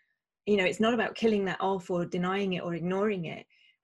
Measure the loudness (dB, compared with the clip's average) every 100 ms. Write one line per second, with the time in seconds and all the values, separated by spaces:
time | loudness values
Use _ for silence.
0 | _ _ _ _ 0 2 4 4 2 2
1 | 0 2 2 2 0 -2 -2 -2 -2 -2
2 | -2 -2 -2 0 -2 -2 -4 -4 -2 0
3 | 0 -2 -6 -10 -16 _ _ _